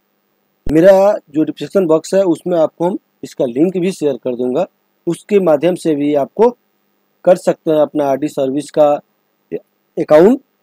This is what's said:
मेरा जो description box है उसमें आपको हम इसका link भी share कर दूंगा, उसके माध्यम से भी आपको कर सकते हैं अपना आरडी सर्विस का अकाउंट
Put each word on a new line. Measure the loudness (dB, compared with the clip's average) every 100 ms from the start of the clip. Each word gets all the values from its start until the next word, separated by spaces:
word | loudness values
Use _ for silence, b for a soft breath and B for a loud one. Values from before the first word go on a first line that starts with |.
| _ _ _ _ _ _ -2
मेरा | 2 4 4 2 -2 _
जो | -4
description | -4 -4 -6 -4 0
box | -2 0
है | -2 0
उसमें | -2 -2 -2
आपको | -2 _ -6
हम | -6 _ _
इसका | -20 -6 -6
link | 0 -2 0
भी | -4
share | -2 -4 -4
कर | -6 -4
दूंगा, | -4 -2 -4 _ _ _ -8
उसके | -8 -2 0
माध्यम | 2 0 0 -2
से | -4 -2
भी | -2 -2
आपको | -4 0 0 0 _ _ _ _ _ _ 0
कर | 0
सकते | 0 -4 -2
हैं | 0
अपना | 0 -2 -4
आरडी | -4 -4
सर्विस | -4 -4 -4 -6
का | 0 0 0 _ _ _ _ _ -14 _ _ _ -8
अकाउंट | 2 6 6 2 _ _